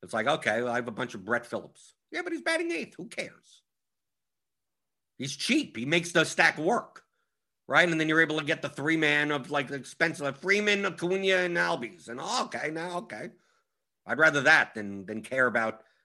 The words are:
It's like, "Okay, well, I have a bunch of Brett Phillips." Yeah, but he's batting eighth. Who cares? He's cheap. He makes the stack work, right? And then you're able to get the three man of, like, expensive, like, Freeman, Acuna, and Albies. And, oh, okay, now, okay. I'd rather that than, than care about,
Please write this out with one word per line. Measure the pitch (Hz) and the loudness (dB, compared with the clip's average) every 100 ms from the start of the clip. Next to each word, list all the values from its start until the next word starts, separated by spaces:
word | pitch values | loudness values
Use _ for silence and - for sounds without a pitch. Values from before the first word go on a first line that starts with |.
It's | 95 | -6
like, | 113 113 | 0 2
"Okay, | 156 117 110 | 2 2 0
well, | 123 | 0
I | 120 | -2
have | 120 | -4
a | |
bunch | 110 123 | -6 -8
of | 107 92 | -8 -2
Brett | 120 - | -2 -2
Phillips." | 107 - - - _ _ | -8 -10 -18 -20 _ _
Yeah, | 311 | -10
but | 349 | -8
he's | 330 | -6
batting | 330 330 330 | -2 -2 -2
eighth. | 330 240 - | -6 -8 -12
Who | 185 | -12
cares? | - - - _ - _ _ _ _ _ _ _ _ _ _ _ _ _ _ _ - | -10 -10 -14 _ -20 _ _ _ _ _ _ _ _ _ _ _ _ _ _ _ -12
He's | 135 - | -10 -6
cheap. | - 285 269 113 | 0 0 0 -6
He | 131 | -2
makes | 175 170 | 0 2
the | 170 | 2
stack | 147 - 165 170 | 2 4 4 4
work, | 160 240 - - _ _ _ _ _ _ - | 0 0 -2 -14 _ _ _ _ _ _ 2
right? | 143 175 | 4 6
And | 160 | 2
then | 156 | 2
you're | 160 | 4
able | 156 156 | 4 2
to | |
get | 147 156 | -2 -2
the | 143 | -4
three | - 143 160 | -4 0 2
man | 151 147 147 | 2 2 2
of, | 147 131 | -2 -2
like, | 143 127 | -4 -4
expensive, | 139 - - 165 147 143 | -8 -10 -2 -2 -2 -6
like, | 139 | -4
Freeman, | 185 202 208 202 196 | 0 2 4 2 0
Acuna, | - 175 190 190 185 | -2 -2 0 2 2
and | 180 175 | 2 0
Albies. | 175 165 120 170 113 | 0 -2 -6 -12 -14
And, | 123 | -10
oh, | 175 247 - | -4 -4 -4
okay, | 113 151 | -4 -6
now, | 160 175 175 | -6 -8 -8
okay. | 113 107 170 - _ _ _ _ _ _ - | -10 -12 -12 -16 _ _ _ _ _ _ -6
I'd | 123 | 4
rather | 160 143 | 4 6
that | 135 156 117 | 6 4 4
than, | 110 104 98 92 | -4 -8 -10 -8
than | 110 | -10
care | 110 131 123 | -4 2 4
about, | 113 113 110 _ _ | 4 0 -4 _ _